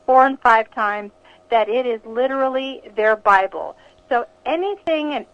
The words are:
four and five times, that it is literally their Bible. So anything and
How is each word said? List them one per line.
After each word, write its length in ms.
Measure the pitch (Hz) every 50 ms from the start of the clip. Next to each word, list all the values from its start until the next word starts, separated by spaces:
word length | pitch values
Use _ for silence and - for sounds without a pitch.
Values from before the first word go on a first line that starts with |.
| _
four 220 | 262 254 262 262
and 140 | 269 269 -
five 280 | - 240 226 226 220 -
times, 400 | - 247 214 202 208 208 208 202 - _ _ _ _ _ _ -
that 180 | 233 226 214 208
it 180 | 226 254 247
is 140 | 247 226 220 -
literally 800 | 226 226 240 254 262 269 269 262 262 254 262 269 269 262 - - 226 202
their 180 | 220 214 220 220
Bible. 640 | 214 - 208 196 190 190 190 170 156 165 - - _ - _ _ _ _ -
So 180 | 262 240 240 - _ _ -
anything 720 | 247 311 339 381 403 403 - - 339 320 302 302 294 285
and 120 | 220 - -